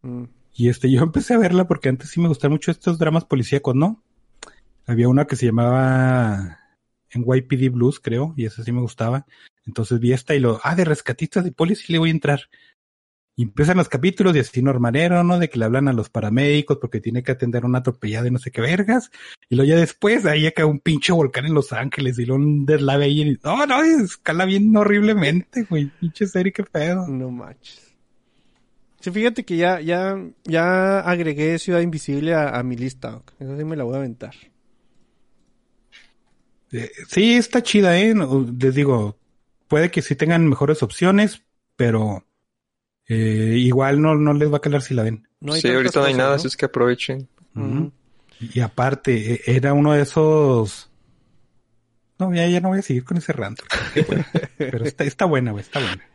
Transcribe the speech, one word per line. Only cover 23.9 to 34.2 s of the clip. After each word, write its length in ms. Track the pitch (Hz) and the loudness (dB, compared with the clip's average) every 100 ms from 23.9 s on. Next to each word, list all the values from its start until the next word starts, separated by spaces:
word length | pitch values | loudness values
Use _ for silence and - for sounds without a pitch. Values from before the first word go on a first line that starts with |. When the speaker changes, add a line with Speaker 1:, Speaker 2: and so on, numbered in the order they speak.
| 320 196 - - 160 190 | 4 0 -4 -4 -2 0
Speaker 2:
bien 300 | 196 214 214 | 2 4 4
horriblemente, 880 | 208 208 208 214 147 170 - 254 214 | 4 4 4 2 2 0 -2 -8 -4
güey. 180 | 160 143 _ | -2 -4 _
Pinche 280 | 170 - 196 | -8 -4 -4
serie, 240 | 185 185 | 0 -2
qué 100 | 196 | -4
pedo. 440 | 196 160 156 185 180 | -6 -4 -2 -4 -4
Speaker 1:
No 240 | 131 127 | -8 -8
manches. 600 | 123 - - - - _ _ _ _ _ _ _ _ _ _ _ _ | -10 -14 -20 -20 -20 _ _ _ _ _ _ _ _ _ _ _ _
Sí, 100 | - | -8
fíjate 340 | 185 233 226 - | -2 -2 -2 -4
que 120 | 170 | 0
ya, 240 | 175 180 | 0 0
ya, 340 | 156 175 190 196 175 - | -2 -2 -2 -6 -10 -16
ya 560 | - 165 170 185 190 196 | -4 0 2 2 2 0
agregué 580 | 170 175 165 143 156 165 | 0 -2 -2 -2 -2 -2
Ciudad 220 | - 175 | 0 0
Invisible 540 | 175 156 - 139 156 165 | 0 -4 -6 -4 0 0
a, 140 | 147 120 | 0 -4
a 40 | |
mi 140 | 127 120 | -6 -6
lista, 320 | 131 127 123 | -8 -10 -16
doc. 220 | 110 - _ | -16 -20 _
Esa 180 | 135 139 | -14 -10
sí 60 | 156 | -8
me 100 | 160 | -6
la 80 | |
voy 120 | 120 135 | -6 -6
a 20 | |
aventar. 380 | 135 113 | -8 -10